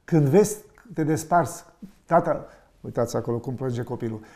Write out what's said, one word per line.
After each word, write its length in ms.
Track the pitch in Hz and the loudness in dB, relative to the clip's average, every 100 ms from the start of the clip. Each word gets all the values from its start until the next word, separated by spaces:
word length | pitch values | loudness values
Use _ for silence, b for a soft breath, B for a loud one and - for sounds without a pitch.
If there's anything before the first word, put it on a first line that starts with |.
Când 220 | - 170 143 | 0 2 6
vezi, 300 | 165 208 - - _ - | 6 4 0 -14 _ -14
te 80 | 165 | -6
desparți, 600 | 160 156 - 175 147 - - _ - _ - | -2 -2 2 2 2 -4 -18 _ -20 _ 0
tata, 400 | 170 170 143 - b b _ | 2 2 -2 -4 b b _
uitați 360 | 123 113 117 120 | -8 -4 -2 -2
acolo 220 | 113 117 | -4 -6
cum 160 | 117 | -6
plânge 280 | 123 131 120 | -6 -4 -4
copilul, 380 | 120 120 117 110 b | -6 -6 -6 -8 b